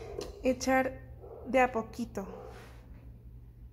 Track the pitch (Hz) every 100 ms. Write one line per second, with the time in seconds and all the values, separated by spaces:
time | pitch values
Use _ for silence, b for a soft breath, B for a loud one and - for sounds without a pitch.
0 | B B - - 262 254 - 262 262 -
1 | - - - - 254 254 247 240 220 -
2 | 233 202 190 B B B B B B B
3 | B - - - - - -